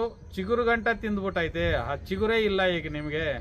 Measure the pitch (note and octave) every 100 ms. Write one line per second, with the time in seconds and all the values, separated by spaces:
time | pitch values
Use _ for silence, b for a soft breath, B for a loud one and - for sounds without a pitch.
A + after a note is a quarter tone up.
0 | A#3 A3 - - F#3+ A#3 A#3 A#3 A3 A3+
1 | A3 G#3 G3 F#3 E3 E3 E3+ D3+ A#2 C#3+
2 | - F#3+ G#3+ A3+ G#3+ F#3+ F#3 F3 D#3 D3+
3 | D3+ D3+ D#3 B2+